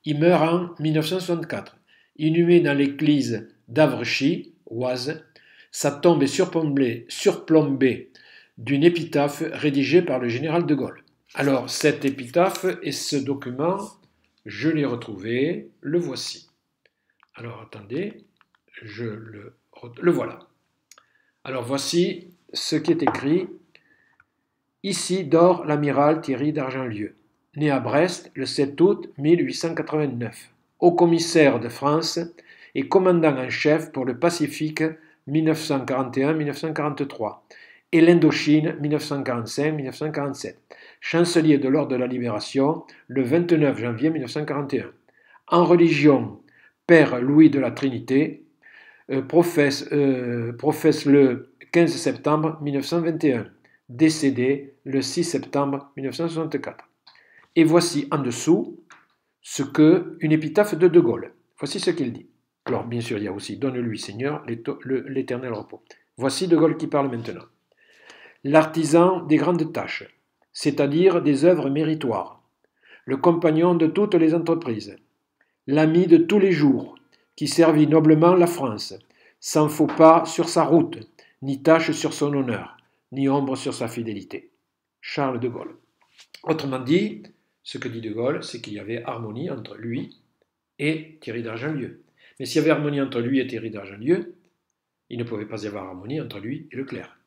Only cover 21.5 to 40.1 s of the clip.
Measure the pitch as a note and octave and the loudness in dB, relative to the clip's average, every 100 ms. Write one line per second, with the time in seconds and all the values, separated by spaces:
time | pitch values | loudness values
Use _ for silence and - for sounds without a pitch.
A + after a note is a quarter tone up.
21.5 | C3 A#2 C#3 - E3+ F#3+ - - _ _ | -8 -4 -6 -2 0 0 -2 -14 _ _
22.5 | - - D#3 D#3+ D#3+ C3+ - C#3 F3 F#3 | -10 -4 -2 0 0 0 -2 0 -2 -2
23.5 | - _ _ _ _ _ _ _ _ _ | -14 _ _ _ _ _ _ _ _ _
24.5 | _ _ _ G3 F3+ - F#3 D3+ D#3+ F3 | _ _ _ -8 -6 -4 -4 2 4 6
25.5 | F3 D#3 D3 D3 C3+ D3 E3+ - B2 D3 | 4 -2 -2 0 2 2 2 -2 -4 -2
26.5 | D3 C3 C3 B2+ G#2 G2+ _ _ _ _ | -2 -6 -6 -6 -8 -10 _ _ _ _
27.5 | C#3 D3+ C3+ A#2 C#3 F3+ F3+ - - C3 | -4 0 0 0 0 0 -2 -14 -8 -6
28.5 | - C#3 C#3+ F3+ G3+ - - D3 F3 C3 | -2 -2 4 2 2 -6 -4 2 2 2
29.5 | - E3 D#3+ D3+ D#3 D3 A#2+ A2+ - - | -4 -6 -6 -4 -2 -2 -4 -10 -12 -20
30.5 | _ _ _ F3+ E3+ F3 E3 E3 E3 C#3+ | _ _ _ 4 6 4 4 2 4 6
31.5 | A#2+ A#2 - C#3 D#3 E3 E3+ E3+ - _ | 4 -6 -4 0 0 -2 -6 -8 -14 _
32.5 | - - - C3+ F#3+ F#3 F3 D#3+ C3 B2+ | -20 -10 -8 0 2 4 4 2 0 -6
33.5 | A#2+ D3 D#3 D#3 C3+ B2+ B2+ E3+ E3+ D3 | -2 0 0 -2 -6 -6 -2 -2 -2 -6
34.5 | - D#3 D#3 D#3+ D#3 _ _ - D3+ D#3+ | -4 -8 -4 -4 -6 _ _ -4 0 0
35.5 | D#3 - C#3 B2 B2+ B2+ B2+ C#3 D#3+ D3 | -2 -2 -4 -2 -4 -4 -2 -2 -2 -4
36.5 | C#3+ D#3+ D#3 D3 C#3 C#3 - G#2+ - _ | -6 -8 -4 -6 -6 -8 -6 -10 -10 _
37.5 | - - - _ E3 E3 F3 D3+ C#3 D3+ | -20 -20 -20 _ 4 6 8 6 2 2
38.5 | D3+ D3+ - D3 D3 - C#3+ C3+ A#2+ A2+ | 2 2 -4 -4 -4 -4 -6 -4 -6 -6
39.5 | - D3 D#3 C3 B2 D3+ | -4 -2 -4 -8 -8 -8